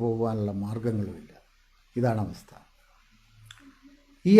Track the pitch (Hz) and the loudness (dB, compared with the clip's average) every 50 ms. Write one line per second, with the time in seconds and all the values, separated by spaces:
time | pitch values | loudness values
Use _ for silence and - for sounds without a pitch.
0 | 117 117 113 113 117 113 113 107 104 101 101 98 101 104 110 117 110 120 113 104 | -2 -2 0 0 -2 -2 -2 -2 -2 -4 -4 -4 -6 -6 -6 -4 -4 -2 -2 -2
1 | 101 90 87 80 - - - - - _ _ _ _ _ _ _ _ _ - 123 | -4 -6 -8 -12 -18 -20 -20 -20 -20 _ _ _ _ _ _ _ _ _ -4 -2
2 | 120 123 113 107 104 87 85 - - - - - - _ _ _ _ _ _ _ | 0 0 0 0 -2 -6 -8 -12 -18 -20 -20 -20 -20 _ _ _ _ _ _ _
3 | _ _ _ - _ _ - - - - - - - - - - - - - - | _ _ _ -20 _ _ -20 -20 -20 -20 -20 -20 -20 -20 -20 -20 -20 -20 -20 -20
4 | _ _ - _ - 180 196 | _ _ -12 _ 4 8 10